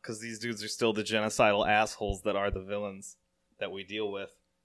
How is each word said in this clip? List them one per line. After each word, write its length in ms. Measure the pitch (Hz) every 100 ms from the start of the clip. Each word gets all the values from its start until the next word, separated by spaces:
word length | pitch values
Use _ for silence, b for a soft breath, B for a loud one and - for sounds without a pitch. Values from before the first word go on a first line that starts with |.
'cause 180 | - 110
these 200 | 117 110
dudes 240 | 120 107
are 40 | 107
still 240 | - 117
the 100 | 107
genocidal 640 | 104 110 107 - 113 104 104
assholes 540 | 107 107 - 104 98
that 120 | 110 98
are 140 | 101
the 100 | 95
villains 540 | 95 104 104 98 101 - _ _ _ -
that 120 | 101
we 100 | 95
deal 260 | 92 104 107
with, 180 | 98 95 _ _ _